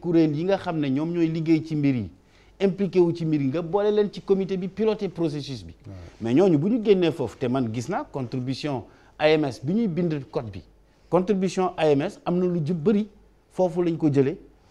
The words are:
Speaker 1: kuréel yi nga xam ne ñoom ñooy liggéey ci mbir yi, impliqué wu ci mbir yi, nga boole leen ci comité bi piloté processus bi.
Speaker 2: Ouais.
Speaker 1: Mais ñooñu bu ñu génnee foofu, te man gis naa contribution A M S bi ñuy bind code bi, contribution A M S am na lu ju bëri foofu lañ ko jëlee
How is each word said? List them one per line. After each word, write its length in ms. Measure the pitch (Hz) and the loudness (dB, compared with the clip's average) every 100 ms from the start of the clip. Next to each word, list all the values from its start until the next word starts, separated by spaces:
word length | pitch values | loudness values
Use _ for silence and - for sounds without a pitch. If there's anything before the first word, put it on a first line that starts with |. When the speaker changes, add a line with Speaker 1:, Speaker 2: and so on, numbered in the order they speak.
Speaker 1:
kuréel 340 | 170 165 160 147 | 0 4 4 2
yi 80 | |
nga 140 | 180 190 | 0 -2
xam 200 | 180 160 | -2 -2
ne 100 | 143 | 0
ñoom 240 | 135 165 | 0 -2
ñooy 160 | 175 165 | 0 0
liggéey 360 | 165 160 160 | 0 2 0
ci 100 | 160 151 | 0 -2
mbir 180 | 143 | 0
yi, 160 | 127 95 - _ _ _ - | 0 -4 -12 _ _ _ -2
impliqué 380 | 190 190 196 185 | -2 0 0 4
wu 140 | 170 | 2
ci 100 | 165 | 2
mbir 160 | 160 151 | 0 0
yi, 80 | 135 | 0
nga 140 | 156 | -2
boole 280 | 165 202 208 | -2 0 2
leen 200 | 208 208 | 2 0
ci 80 | - | -2
comité 360 | - 196 190 190 | 0 0 0 -4
bi 100 | 185 | -4
piloté 400 | - 220 214 196 | -2 0 0 -4
processus 560 | 165 165 147 131 123 | -2 -4 -4 -8 -10
bi. 80 | 85 - 104 | -12 -18 -18
Speaker 2:
Ouais. 60 | 95 87 - | -18 -18 -8
Speaker 1:
Mais 140 | 113 | 0
ñooñu 240 | 131 196 147 | 4 6 4
bu 100 | 190 | 2
ñu 160 | 247 | 0
génnee 260 | 214 190 165 | 2 4 2
foofu, 260 | 147 117 - | 0 -6 -4
te 80 | 123 | -2
man 240 | 131 117 | -2 -2
gis 160 | 120 117 | -4 -6
naa 160 | 220 | -6
contribution 800 | 294 143 120 131 127 123 151 127 - - _ - | -6 -8 -8 -6 -6 -6 -6 -6 -8 -20 _ 0
A 120 | 156 | 2
M 140 | 156 143 | 4 0
S 180 | - | -4
bi 80 | 131 | -4
ñuy 160 | 208 226 | -2 0
bind 240 | 160 175 151 127 | 0 -2 -4 -6
code 200 | 156 113 | -8 -8
bi, 120 | 92 - _ _ _ - | -12 -18 _ _ _ 0
contribution 640 | 170 185 196 185 190 185 - | 0 2 0 0 0 -2 0
A 100 | 156 | 2
M 140 | 139 | 2
S 180 | 175 - - | 0 -6 -4
am 120 | 175 | 0
na 60 | |
lu 160 | 180 175 | 0 0
ju 120 | 147 | -2
bëri 340 | 175 160 202 - - _ _ _ | -2 0 0 -2 -10 _ _ _
foofu 300 | - 185 170 | -2 -2 0
lañ 140 | 175 160 | -2 0
ko 140 | 160 | 2
jëlee 240 | 139 135 180 - _ _ | 4 2 0 -12 _ _